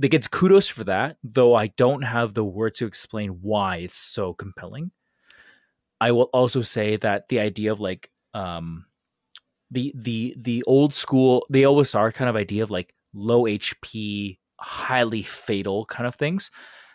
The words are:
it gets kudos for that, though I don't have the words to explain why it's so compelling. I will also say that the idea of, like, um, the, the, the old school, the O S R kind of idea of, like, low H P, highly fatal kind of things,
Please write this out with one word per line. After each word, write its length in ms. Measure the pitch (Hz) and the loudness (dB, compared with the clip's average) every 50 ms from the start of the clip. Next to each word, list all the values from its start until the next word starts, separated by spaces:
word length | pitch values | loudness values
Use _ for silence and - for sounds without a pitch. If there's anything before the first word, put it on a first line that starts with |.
it 80 | 139 139 | 0 2
gets 180 | 156 151 - - | 2 2 0 0
kudos 400 | - - 185 185 196 196 190 - | -2 2 6 8 8 6 6 4
for 180 | - - 107 | -6 -8 -4
that, 320 | 95 95 95 120 151 160 _ - | -2 -2 -2 -2 -4 -6 _ -14
though 320 | 120 107 131 123 120 120 | -6 0 4 6 6 6
I 120 | 110 107 104 | 4 2 0
don't 340 | - - 123 127 143 147 135 | 0 2 2 2 2 0 -4
have 300 | 117 113 117 117 110 101 | -4 -2 -2 -2 -2 -2
the 100 | 117 107 | -4 -4
words 360 | 101 90 104 110 110 - - | -4 -4 -4 -4 -4 -4 -4
to 60 | 123 | -8
explain 540 | 107 - - - - - 110 104 98 92 87 | -6 -6 -8 -10 -8 -8 -8 -8 -8 -8 -8
why 360 | 92 104 107 104 98 95 92 85 | -6 -2 -2 0 0 -2 -4 -6
it's 200 | 87 90 - - | -8 -10 -10 -10
so 360 | - - - - 101 90 85 | -10 -8 -6 -6 -6 -6 -6
compelling. 580 | - - 98 90 - 92 87 101 135 165 185 _ _ _ _ _ _ _ - - _ - _ _ _ _ _ _ _ _ _ _ - | -10 -12 -14 -14 -16 -16 -16 -12 -12 -12 -12 _ _ _ _ _ _ _ -20 -20 _ -20 _ _ _ _ _ _ _ _ _ _ -2
I 100 | 113 120 | 0 2
will 180 | 120 117 123 - - | 4 4 2 2 4
also 280 | 127 127 120 - 135 | 2 2 2 2 -2
say 340 | 113 - - - 107 107 107 104 | -2 -2 -2 -2 0 0 -2 0
that 300 | - 110 101 101 - - | 0 0 -2 -2 -4 -2
the 120 | 127 117 | -2 0
idea 320 | 104 107 98 110 107 107 110 | 0 -2 -2 -2 -4 -4 -2
of, 80 | 104 | -2
like, 280 | 104 92 92 92 - - _ _ _ _ - | -4 -8 -8 -8 -12 -20 _ _ _ _ -12
um, 520 | 107 95 90 85 85 82 82 82 85 87 _ _ _ _ _ _ _ _ _ _ - _ _ _ _ _ - | -10 -8 -8 -8 -10 -10 -10 -12 -14 -16 _ _ _ _ _ _ _ _ _ _ -20 _ _ _ _ _ -8
the, 220 | 123 127 123 143 - | -6 -6 -6 -6 -8
the, 400 | 131 110 123 117 113 113 123 - - | -8 -6 -6 -4 -4 -4 -6 -8 -8
the 260 | 113 127 117 120 123 | -6 -4 -4 -2 2
old 300 | - 131 139 147 147 143 | 4 4 6 6 4 2
school, 520 | - - - 135 131 131 131 127 123 - - | -2 -4 0 2 4 6 6 4 4 2 2
the 160 | 135 135 135 | 2 4 6
O 140 | 139 139 143 | 6 6 6
S 160 | 139 - - | 4 2 2
R 160 | 107 107 113 | 2 0 0
kind 180 | - - 131 123 | 2 0 0 0
of 60 | 113 110 | 2 0
idea 260 | 101 90 101 104 110 | -2 -2 -2 -2 -2
of, 80 | 104 | -2
like, 220 | 104 92 92 _ _ _ _ _ - | -4 -6 -6 _ _ _ _ _ -16
low 340 | 104 101 113 120 120 120 110 | -8 0 4 4 4 4 4
H 320 | 104 104 - - - _ | 0 -2 -4 -6 -8 _
P, 580 | - - - 110 107 104 101 101 101 101 95 _ _ _ _ - | -14 -14 -10 -10 -8 -6 -6 -6 -6 -8 -10 _ _ _ _ -18
highly 600 | - - - - - - 127 127 120 113 110 110 | -16 -12 -10 -10 -4 -2 2 2 2 2 0 -4
fatal 640 | 95 - - - - - 107 98 95 101 98 104 110 | -6 -8 -12 -12 -6 -4 -4 -2 -2 -4 -4 -4 -6
kind 220 | - - - 120 123 | -8 -8 -6 -6 -6
of 80 | - | -4
things, 360 | - 147 147 175 190 - - _ - - - - - - _ _ | -4 -4 -2 -2 -4 -6 -8 _ -18 -20 -20 -20 -20 -20 _ _